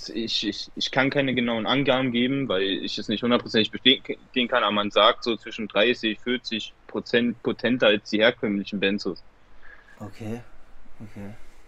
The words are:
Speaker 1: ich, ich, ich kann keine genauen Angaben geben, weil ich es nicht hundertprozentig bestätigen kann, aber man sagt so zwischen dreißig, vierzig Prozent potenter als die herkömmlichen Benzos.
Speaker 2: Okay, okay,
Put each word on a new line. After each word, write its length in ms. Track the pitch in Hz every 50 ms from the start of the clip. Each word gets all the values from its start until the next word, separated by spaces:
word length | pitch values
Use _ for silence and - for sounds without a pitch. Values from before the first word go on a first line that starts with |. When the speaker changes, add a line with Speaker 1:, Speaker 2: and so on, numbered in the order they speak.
| - - -
Speaker 1:
ich, 320 | 113 113 113 - - -
ich, 240 | 104 101 - - - -
ich 140 | - - - -
kann 180 | 135 131 139
keine 240 | - 143 139 131 123
genauen 320 | 123 120 120 117 113 107
Angaben 460 | 98 123 135 139 135 127 131 131 131 117
geben, 360 | 120 123 127 139 139 135 117
weil 140 | 92 95 98
ich 340 | 98 95 71 - 98 -
es 120 | - 101 -
nicht 160 | 110 101 -
hundertprozentig 480 | - 120 120 - - - 113 107 - -
bestätigen 760 | 104 - 131 131 - - - 135 - - - - 131 123
kann, 160 | 113 127 123 113
aber 80 | 101 104
man 200 | 104 104 104 -
sagt 320 | 107 101 117 123 - -
so 120 | 123 113
zwischen 300 | - - 117 107 - 110
dreißig, 540 | 98 - 101 107 120 123 - - 110 104 -
vierzig 520 | - 123 123 123 - - 113 107 - - - - -
Prozent 560 | - - 110 95 - - 120 120 120 107 - -
potenter 460 | 123 107 - - 117 127 127 131 110
als 200 | 104 104 - -
die 80 | - 104
herkömmlichen 600 | 107 120 123 - - 110 101 101 98 - - 98
Benzos. 420 | 92 98 101 104 - 98 82 - - - - - - - - - - - - - - - - -
Speaker 2:
Okay, 440 | - 101 - - - 104 113 120 - - - - - - - - - - - -
okay, 300 | 226 196 - 107 101 101 107 - - - - - -